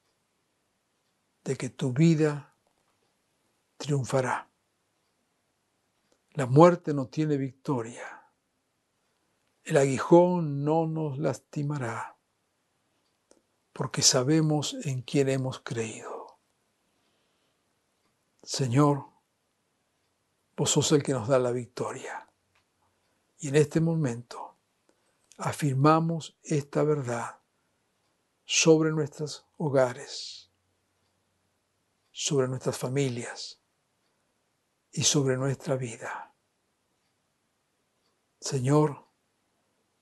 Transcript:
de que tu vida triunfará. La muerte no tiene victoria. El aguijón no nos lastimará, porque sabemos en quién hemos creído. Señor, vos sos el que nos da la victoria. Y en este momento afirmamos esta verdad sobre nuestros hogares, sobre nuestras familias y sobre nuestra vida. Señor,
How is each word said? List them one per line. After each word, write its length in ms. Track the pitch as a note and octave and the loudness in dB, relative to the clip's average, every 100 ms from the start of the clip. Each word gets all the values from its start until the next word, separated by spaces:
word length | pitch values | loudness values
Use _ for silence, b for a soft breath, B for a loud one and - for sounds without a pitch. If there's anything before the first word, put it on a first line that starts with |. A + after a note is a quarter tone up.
| _ _ _ _ _ _ _ _ _ _ _ _ _ _ | _ _ _ _ _ _ _ _ _ _ _ _ _ _
de 120 | - C3 | -8 -6
que 140 | C3 | -6
tu 240 | - C3+ | -6 -4
vida 640 | B2 E3 D#3 D#3 D3 - _ _ _ _ _ _ _ _ _ _ _ _ _ | 4 4 6 2 0 -10 _ _ _ _ _ _ _ _ _ _ _ _ _
triunfará. 720 | C3+ C#3+ A#2 C3+ B2 A2+ - _ _ _ _ _ _ _ _ _ _ _ _ _ _ _ _ _ _ | -4 -4 0 -2 -2 -4 -8 _ _ _ _ _ _ _ _ _ _ _ _ _ _ _ _ _ _
La 160 | - B2+ | -6 2
muerte 460 | C3+ F3 F3 - | 8 8 6 -2
no 140 | C#3+ B2+ | -4 -4
tiene 300 | D#3 D#3 C#3+ | -4 -2 -2
victoria. 960 | C3+ - - B2+ A#2 B2 - - - _ _ _ _ _ _ _ _ _ _ _ _ _ | -4 -8 -6 -4 -6 -12 -16 -18 -20 _ _ _ _ _ _ _ _ _ _ _ _ _
El 140 | - D3+ | 0 2
aguijón 840 | C#3 B2+ - E3+ F3+ F3+ D#3 C#3 | 4 0 6 8 8 2 -2 -2
no 240 | D3 D#3+ D#3+ | 0 0 0
nos 320 | D#3 D#3 C3+ | -2 -4 -2
lastimará, 1000 | D#3 B2 - D3+ D3 D3 A#2 A2+ - - _ _ _ _ _ _ _ _ _ _ _ _ _ _ _ | -4 -4 -8 -6 -4 -4 -6 -8 -12 -16 _ _ _ _ _ _ _ _ _ _ _ _ _ _ _
porque 280 | - C#3 - | -8 -6 0
sabemos 760 | - C3+ B2+ D#3+ D#3 D3+ B2+ C4 | 2 2 2 2 2 0 -2 -6
en 200 | D3+ B2+ | -6 -8
quién 260 | - D3 C3+ | -2 0 0
hemos 300 | C3+ B2+ A2+ | 0 -4 -8
creído. 800 | - A#2 A2 A2 - - - - _ _ _ _ _ _ _ _ _ _ _ _ _ _ _ _ _ _ _ _ | -8 -6 -6 -8 -14 -14 -16 -20 _ _ _ _ _ _ _ _ _ _ _ _ _ _ _ _ _ _ _ _
Señor, 680 | - - C3 B2+ D3 C#3 - _ _ _ _ _ _ _ _ _ _ _ _ _ _ - | -12 -6 0 4 4 2 -4 _ _ _ _ _ _ _ _ _ _ _ _ _ _ -4
vos 80 | D3 | 0
sos 220 | D#3 - | 2 2
el 100 | D3+ | 2
que 120 | C#3 | 2
nos 140 | C3 A2 | -4 0
da 120 | C3+ | 2
la 120 | B2 | 2
victoria. 800 | B2+ A#2+ - - - - - - _ _ _ _ _ _ _ _ _ _ _ | -2 -6 -8 -8 -8 -12 -14 -16 _ _ _ _ _ _ _ _ _ _ _
Y 80 | D3 | 0
en 80 | C#3+ | 2
este 260 | D3 E3 | 2 2
momento 760 | E3 E3 C#3+ A#2+ - - - - _ _ _ _ _ _ _ - | 0 0 -2 -4 -12 -16 -16 -18 _ _ _ _ _ _ _ -8
afirmamos 1000 | - - D3 C3 D3 D#3+ E3 E3 - - | -8 -2 0 4 6 4 2 -4 -8 -18
esta 400 | - D3+ C#3 D3 | -4 -2 -2 -2
verdad 560 | D3 D3+ B2 A#2 A2+ - _ _ _ _ _ _ _ _ _ _ - | 0 0 -2 -6 -6 -12 _ _ _ _ _ _ _ _ _ _ -4
sobre 460 | - E3 D#3 D#3+ | 2 6 6 4
nuestros 560 | D#3 C#3+ - D3 - _ _ | -2 -4 -6 -10 -10 _ _
hogares, 960 | D3+ C3+ B2+ B2+ - - - - - _ _ _ _ _ _ _ _ _ _ _ _ _ _ _ _ | -2 2 2 -2 -12 -14 -14 -16 -20 _ _ _ _ _ _ _ _ _ _ _ _ _ _ _ _
sobre 360 | - - C#3 B2+ | -8 -2 0 0
nuestras 300 | B2+ - - | -2 -6 -6
familias 840 | C3 C3+ C#3 A#2+ A2+ - - - _ _ _ _ _ _ _ _ _ _ _ _ _ | -4 -2 -2 -4 -10 -12 -16 -18 _ _ _ _ _ _ _ _ _ _ _ _ _
y 120 | - | 0
sobre 320 | C#3 D#3 C3+ B2+ | 2 2 2 0
nuestra 420 | C3+ B2+ - C3 | -2 -4 -4 -4
vida. 580 | B2 - - - - _ _ _ _ _ _ _ _ _ _ _ _ _ _ _ _ _ _ _ _ _ | -4 -10 -12 -12 -14 _ _ _ _ _ _ _ _ _ _ _ _ _ _ _ _ _ _ _ _ _
Señor, 680 | - C#3 B2+ D3+ D3+ C3 - _ _ _ _ _ _ _ _ _ | -6 -2 2 4 2 -2 -16 _ _ _ _ _ _ _ _ _